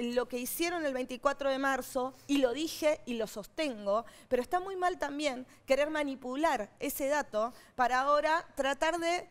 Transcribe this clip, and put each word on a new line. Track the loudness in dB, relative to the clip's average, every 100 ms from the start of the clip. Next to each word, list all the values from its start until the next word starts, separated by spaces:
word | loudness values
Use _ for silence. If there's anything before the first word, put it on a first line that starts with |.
lo | -2 0 -2
que | -4
hicieron | -4 -2 -2 0
el | -2
veinticuatro | -2 -6 0 0 0 0
de | 2
marzo, | 2 0 -2 -4 -4 -6 0
y | 4
lo | 4
dije | 2 -4 0 0 0
y | -2
lo | -4 -4
sostengo, | -8 -8 -4 -4 -2 0 0 -2 -12 -2
pero | -2
está | 0 -2
muy | -2 0
mal | 0 0
también | -4 -2 -2 -2 -10 -6
querer | 0 2 2
manipular | 0 -2 -4 -6 0 2 2 -4 -6
ese | -6 -2 0
dato | 0 0 -2 -2 -6 -8
para | 0 2 2
ahora | 4 4 4 2 0
tratar | -2 0 2 0 2
de | 0 0 -4